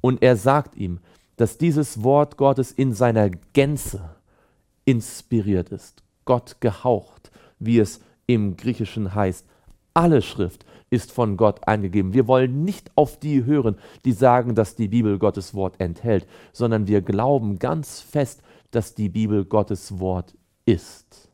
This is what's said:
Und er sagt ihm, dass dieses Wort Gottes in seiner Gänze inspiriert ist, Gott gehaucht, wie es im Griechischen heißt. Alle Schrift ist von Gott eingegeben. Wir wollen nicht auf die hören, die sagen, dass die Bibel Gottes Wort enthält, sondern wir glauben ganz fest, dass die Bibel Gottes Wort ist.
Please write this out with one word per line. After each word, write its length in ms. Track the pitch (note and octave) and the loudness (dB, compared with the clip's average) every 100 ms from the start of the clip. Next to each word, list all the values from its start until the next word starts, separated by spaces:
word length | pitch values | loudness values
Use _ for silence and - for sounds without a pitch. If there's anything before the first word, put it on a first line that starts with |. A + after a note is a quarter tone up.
Und 220 | B2+ B2+ | 2 4
er 140 | B2+ A#2 | 4 4
sagt 400 | A2+ C#3+ - - | 2 0 -2 -10
ihm, 240 | F#2+ F2 _ _ _ - | -8 -10 _ _ _ -2
dass 220 | A2+ - | -2 0
dieses 440 | E3 D3+ C#3+ - | 0 0 -2 -2
Wort 340 | A2+ C#3+ D3 - | 2 2 2 2
Gottes 340 | C#3 C3+ B2 | 2 2 -4
in 220 | - C3+ | -2 -2
seiner 380 | G#2 A#2+ A2+ G#2 | 2 2 4 0
Gänze 800 | F2 _ - C#3 D3 - G2 E2+ - _ _ _ _ _ _ | -2 _ 2 2 -2 -8 -10 -12 -18 _ _ _ _ _ _
inspiriert 880 | - A#2+ - - - A#2 G2+ F#2+ E2+ | 0 0 -2 -16 -4 -2 0 -2 -2
ist, 320 | G2 - _ _ _ - | -10 -16 _ _ _ -2
Gott 300 | B2 - - | -2 -2 -4
gehaucht, 720 | A#2+ G2 B2+ A2 - - _ _ _ _ | -4 -2 -2 -2 -4 -20 _ _ _ _
wie 200 | A2 A#2 | 2 2
es 220 | G#2 - _ _ - | 2 -4 _ _ -2
im 300 | A#2+ G#2 F2 | 0 0 -4
Griechischen 580 | B2+ A#2+ A2 - G2 | -6 -6 -6 -6 -6
heißt. 320 | G#2 F#2+ F2+ _ _ _ - _ | -2 -2 -4 _ _ _ -20 _
Alle 280 | - E3+ D3 | 0 4 2
Schrift 420 | - - F2+ - _ - _ | 0 -6 -6 -6 _ -20 _
ist 200 | B2 - | -4 -4
von 260 | - A2+ F#2+ | -4 -2 2
Gott 300 | A2 G2+ - | 2 2 -2
eingegeben. 460 | G#2+ G2 G2+ F#2+ | -2 0 -2 0
Wir 160 | A2+ A#2 | 0 2
wollen 360 | C3 C3 C3+ | 2 2 -2
nicht 280 | F3 - - | -4 -6 -4
auf 240 | - D3+ - | 0 0 -2
die 260 | D3+ C#3+ | -2 0
hören, 320 | A#2+ D3+ A2+ G2 - - | 2 0 0 -4 -12 -6
die 80 | C3 | -4
sagen, 420 | G#2 C3 B2 B2 | 2 4 4 2
dass 220 | A2 G#2+ - | 0 -2 -2
die 120 | G#2+ | -2
Bibel 300 | A2+ G#2+ G2+ | 0 0 2
Gottes 360 | G#2 G2 F#2 | 0 -2 -10
Wort 260 | G2+ F#2+ _ | -6 -6 _
enthält, 460 | F2+ E2+ A#2 G2+ - - - | -6 -6 -2 -2 -2 -20 -20
sondern 340 | - A#2+ A2 G2+ | -4 -2 0 0
wir 140 | G#2 | 0
glauben 580 | F#2+ G2+ B2 C#3+ A2 F#2+ | 0 -2 0 0 -2 -4
ganz 420 | B2 D#3+ D3 - | -4 -6 -8 -16
fest, 420 | - D3+ C3+ - _ _ _ | -6 -4 -4 -6 _ _ _
dass 240 | A#2 G#2+ | -6 -6
die 140 | - G#2 | -6 -6
Bibel 360 | F#2+ G#2+ G#2 | -2 0 -2
Gottes 540 | F#2+ A2 G2+ G2 - F#2+ | 0 0 0 -6 -8 -8
Wort 360 | F#2 F#2 - _ _ _ - | -4 -4 -8 _ _ _ 0
ist. 640 | F#2 - - _ _ _ | 0 -2 -20 _ _ _